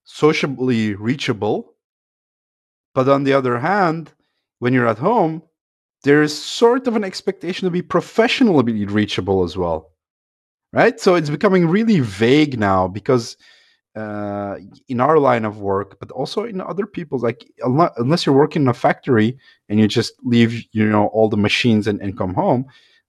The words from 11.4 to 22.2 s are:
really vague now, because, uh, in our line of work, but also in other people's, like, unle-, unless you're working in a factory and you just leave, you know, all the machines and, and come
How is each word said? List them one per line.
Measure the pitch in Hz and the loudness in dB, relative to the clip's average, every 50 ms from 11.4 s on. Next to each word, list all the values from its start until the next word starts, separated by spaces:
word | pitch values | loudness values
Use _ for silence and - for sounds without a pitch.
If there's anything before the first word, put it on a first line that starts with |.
| 220 196 190 180 170 | 0 2 2 4 2
really | 160 175 214 226 226 214 156 | 2 2 2 2 2 2 2
vague | 123 107 92 98 113 120 139 151 156 143 123 110 | 2 0 -2 0 2 4 4 4 4 2 0 0
now, | 104 98 95 92 92 | 0 2 2 2 0
because, | 92 95 101 - - 131 123 113 - - _ _ _ _ _ _ _ _ _ _ _ - | -2 -4 -6 -2 0 0 0 0 -4 -12 _ _ _ _ _ _ _ _ _ _ _ -14
uh, | 107 107 107 104 104 104 101 101 101 101 101 95 - 92 101 - - _ | -14 -12 -10 -10 -8 -8 -6 -6 -6 -8 -8 -10 -12 -14 -18 -20 -18 _
in | - 131 120 | -6 -4 0
our | 131 147 160 | 2 2 4
line | 151 139 127 123 117 110 | 4 4 4 2 2 0
of | 107 104 107 | -4 -6 -6
work, | 101 98 95 98 101 - - - | -4 -4 -2 -2 -4 -6 -12 -20
but | - - | -20 -14
also | - 123 147 - - 214 202 | -10 -10 -10 -8 -8 -8 -8
in | - 196 185 | -8 -8 -10
other | - - 170 190 220 | -10 -8 -6 -6 -8
people's, | - - 175 170 - 143 123 117 | -8 -8 -12 -10 -8 -6 -4 -4
like, | 117 120 - - _ _ - | -4 -4 -6 -12 _ _ -6
unle-, | - 127 127 156 175 165 - | -4 -2 0 2 0 0 -2
unless | 120 120 131 165 170 - | -2 -2 -2 -2 0 2
you're | 160 139 | 2 2
working | 135 151 156 - 170 139 | 4 2 2 0 0 0
in | |
a | 123 117 | 0 0
factory | - - 147 170 - - 151 127 110 107 120 127 - _ _ _ _ _ - | 0 0 0 0 -2 -2 0 2 2 2 2 -2 -6 _ _ _ _ _ -2
and | 104 107 | 0 2
you | 107 | 2
just | 104 - 117 107 - - _ - | 2 2 0 -2 -4 -6 _ -4
leave, | 127 120 117 117 113 117 113 - _ - | 0 2 4 4 2 0 -4 -10 _ -2
you | 110 107 | 0 0
know, | 107 107 107 104 | 2 2 2 0
all | - - 110 110 107 | 0 2 2 2 2
the | 107 | 2
machines | 104 101 104 - - - 120 110 107 101 | 2 0 0 0 0 2 2 2 2 2
and, | 110 101 - | 0 -4 -4
and | 98 98 98 | -6 -8 -6
come | - | -6